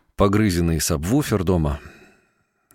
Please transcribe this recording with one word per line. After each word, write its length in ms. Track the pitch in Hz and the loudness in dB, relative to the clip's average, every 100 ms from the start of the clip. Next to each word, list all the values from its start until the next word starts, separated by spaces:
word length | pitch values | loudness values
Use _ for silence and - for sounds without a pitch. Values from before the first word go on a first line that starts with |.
| _ - | _ 0
Погрызенный 640 | 101 101 107 85 85 80 | 2 2 2 2 0 0
сабвуфер 640 | - 80 80 139 139 104 | -2 -4 -2 -2 0 -2
дома. 360 | 87 90 76 71 - - - _ _ _ _ _ _ | 0 0 0 -4 -10 -20 -20 _ _ _ _ _ _